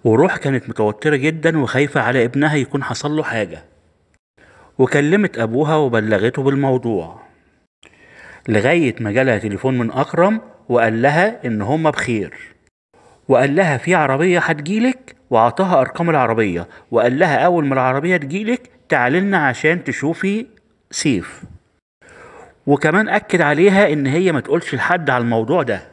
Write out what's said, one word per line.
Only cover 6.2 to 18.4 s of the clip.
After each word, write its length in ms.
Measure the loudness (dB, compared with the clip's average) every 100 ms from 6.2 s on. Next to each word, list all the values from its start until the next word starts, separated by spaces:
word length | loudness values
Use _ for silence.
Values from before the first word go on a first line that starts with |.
| 0 0
بالموضوع، 800 | -2 0 0 0 -2 -4 -6 -16 -20 _ _ _ _ _ -20 _ -20 -20 -20 -14 -2
لغاية 480 | 0 2 2 0 -2
ما 120 | -2
جالها 260 | 0 2 0
تليفون 400 | -2 -4 -2 -2
من 140 | -2
أكرم 500 | -2 -2 2 2 0 -6 -20 -2
وقال 320 | 2 2 2
لها 460 | 2 2 0 -2 -6
إن 140 | -4
هما 280 | -2 0 0
بخير، 440 | -2 -4 -4 -4 -12 -20 _ _ _ _ _ _ _ 2
وقال 280 | 2 4
لها 220 | 2 0 0
في 180 | 0
عربية 440 | 2 2 2 2 0
هتجيلك، 760 | 0 -4 -4 0 0 -2 -14 -20 _
وعطاها 520 | 2 2 2 0 2
أرقام 280 | 0 -2 0
العربية، 580 | 2 2 0 -2 -4 -8 -18 _
وقال 280 | 0 0 2
لها 180 | 0 2
أول 280 | 2 0
ما 80 | 0
العربية 440 | 0 0 0 -2 -2
تجيلك 520 | -4 -6